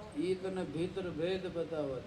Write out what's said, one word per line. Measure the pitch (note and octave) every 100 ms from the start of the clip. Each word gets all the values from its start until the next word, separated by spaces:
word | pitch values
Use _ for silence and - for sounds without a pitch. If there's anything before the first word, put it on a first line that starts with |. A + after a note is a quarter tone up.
| - D3
ઈ | F3 F#3
તને | F#3+ F#3
ભીતર | E3 D3+ F3+ F#3+ F3+
ભેદ | D3+ E3+ F#3+ F3+
બતાવત | E3 D#3+ D#3 C#3 B2+